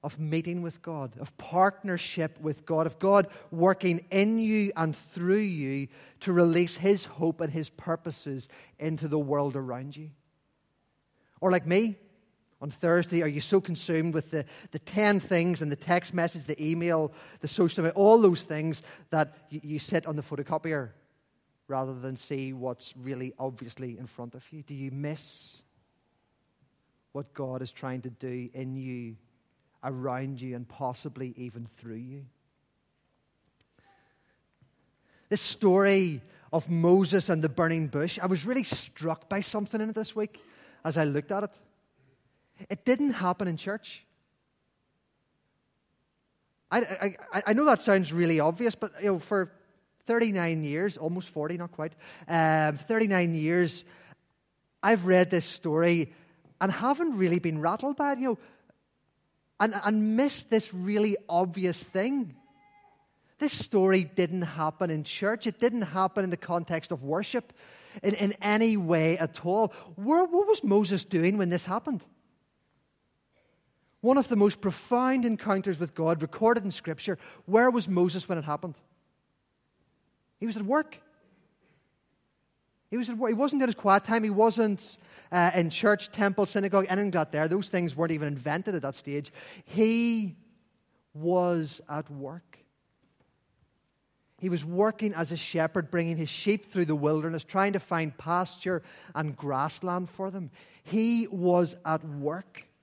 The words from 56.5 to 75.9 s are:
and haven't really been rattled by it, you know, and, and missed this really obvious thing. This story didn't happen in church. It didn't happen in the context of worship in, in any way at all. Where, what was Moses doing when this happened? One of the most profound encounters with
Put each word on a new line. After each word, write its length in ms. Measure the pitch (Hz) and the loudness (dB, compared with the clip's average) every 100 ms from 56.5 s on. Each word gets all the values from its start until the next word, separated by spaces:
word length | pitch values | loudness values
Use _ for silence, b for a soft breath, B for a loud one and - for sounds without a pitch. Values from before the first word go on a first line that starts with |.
| _ | _
and 100 | 190 | -2
haven't 460 | - 233 285 339 233 | 0 0 0 0 2
really 220 | 185 175 | 2 2
been 200 | 170 156 | 0 -2
rattled 380 | 160 202 269 285 | -2 -2 -4 -2
by 160 | 285 | -2
it, 60 | 277 | 0
you 100 | 262 | -2
know, 100 | 226 B B B _ _ _ _ _ _ _ _ _ | -4 B B B _ _ _ _ _ _ _ _ _
and, 140 | 220 220 | 0 0
and 320 | 202 214 214 220 | 0 2 2 2
missed 340 | 285 - - | 0 -2 0
this 240 | 220 214 | 0 0
really 440 | 185 185 208 214 196 - | -8 -2 0 2 0 0
obvious 560 | 170 185 175 185 165 | 0 0 -2 -4 -4
thing. 520 | - 190 220 277 208 135 _ _ _ _ _ _ _ _ _ _ | -6 -2 -2 -2 -6 -10 _ _ _ _ _ _ _ _ _ _
This 140 | 294 | -4
story 540 | - - 208 190 190 165 | -4 0 2 4 4 2
didn't 380 | - 175 180 | 0 0 0
happen 460 | 170 151 156 - 175 | -4 -2 -4 -2 -2
in 140 | 156 | -2
church. 420 | 147 - 196 220 233 | -6 -4 -2 -2 -4
It 140 | - | 0
didn't 220 | 240 233 | 0 0
happen 420 | 185 170 190 - | -4 0 0 0
in 60 | 190 | -2
the 80 | 175 | -4
context 560 | - 175 165 165 - | -4 -4 -2 -6 -4
of 100 | 151 | -8
worship 480 | 135 156 208 247 - - B B B 208 | -4 -4 -2 -6 -8 -20 B B B -4
in, 120 | 208 202 | -2 0
in 180 | 202 208 | 0 0
any 360 | 202 208 226 214 | 2 4 4 2
way 400 | 170 165 160 - | 2 4 4 2
at 280 | 165 - 165 | -2 -4 -2
all. 280 | 196 220 B B 165 | 0 0 B B -8
Where, 280 | 208 330 | 2 4
what 240 | 359 349 403 | 4 2 4
was 160 | 440 | 2
Moses 400 | 208 196 196 190 | 4 2 4 -2
doing 340 | - 180 170 208 | 0 2 2 2
when 120 | 185 | 0
this 160 | 175 - | -2 -2
happened? 360 | 196 269 233 - _ _ _ _ _ _ _ _ _ _ _ _ _ _ _ _ _ _ _ 220 | -4 -4 -6 -8 _ _ _ _ _ _ _ _ _ _ _ _ _ _ _ _ _ _ _ 4
One 140 | 269 | 4
of 80 | 254 | 4
the 80 | 214 | 4
most 260 | 202 - | 4 4
profound 640 | 202 - - 247 254 262 240 | -4 -4 -2 2 2 2 2
encounters 540 | 214 214 196 196 165 | -2 0 0 0 -4
with 160 | 170 | -6